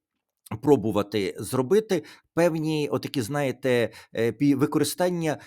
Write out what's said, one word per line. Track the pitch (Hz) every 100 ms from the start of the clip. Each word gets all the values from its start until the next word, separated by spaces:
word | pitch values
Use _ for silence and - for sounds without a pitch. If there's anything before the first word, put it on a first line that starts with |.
| _ _ _ _ - 113
пробувати | 143 135 110 104 101 110 92 -
зробити | 101 127 127 202 220 180 - - _
певні | - 170 160 156 156 147
отакі, | 127 - 139
знаєте, | 107 143 135 - 135 123 110 - -
е, | - 117
пі-, | 110 143 139
використання | 151 156 147 - 180 175 160 135